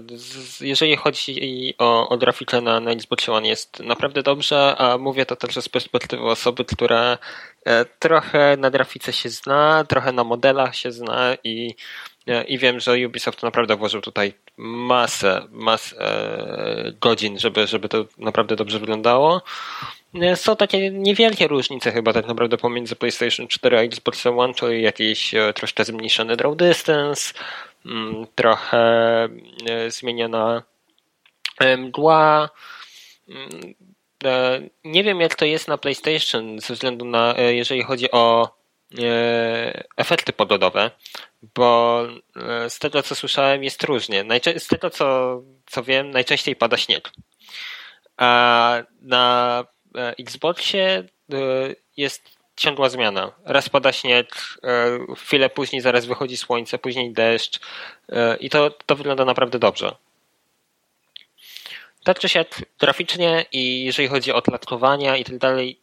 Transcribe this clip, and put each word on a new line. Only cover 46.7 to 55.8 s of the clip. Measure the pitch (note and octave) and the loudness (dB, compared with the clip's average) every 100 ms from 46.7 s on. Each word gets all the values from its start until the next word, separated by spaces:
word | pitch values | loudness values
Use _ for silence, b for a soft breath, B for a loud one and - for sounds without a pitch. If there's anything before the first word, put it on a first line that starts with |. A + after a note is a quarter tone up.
| A#2 | 0
śnieg. | - D#2 - - _ _ B B B B B B _ - | 0 -4 -4 -18 _ _ B B B B B B _ 0
A | B2 A#2+ A#2+ A#2+ A#2 A#2+ - _ | 4 6 6 6 4 2 -4 _
na, | C3 B2 B2 B2 B2 B2 B2 _ _ B2 | -2 2 4 4 2 0 -4 _ _ -8
e, | A#2+ A#2 | -8 -8
Xboxie, | B2 - D#3 F3 - G3 F#3+ F#3+ F#3 _ - | -14 -4 -4 -2 -2 0 0 0 -4 _ -10
e, | C3+ C3+ C3 C3+ - _ - | -4 -2 -2 -2 -8 _ -6
jest | C#3 - _ _ _ - | -6 -6 _ _ _ -2
ciągła | D#3 C#3 C3+ | -2 2 0
zmiana. | B2+ A2 G2 F#2+ - - | 2 -2 -2 -6 -8 0
Raz | C#3 - | 0 2
pada | C#3 C3 | 2 2
śnieg, | - C3 B2 B2 - - - | 0 2 2 2 -8 -14 -10
e, | B2+ A#2+ A#2+ B2 B2 C3 | -2 0 0 -2 -8 -12
chwilę | - C#3+ C3 | -2 2 2
później | - C3 C3+ | 0 -4 -2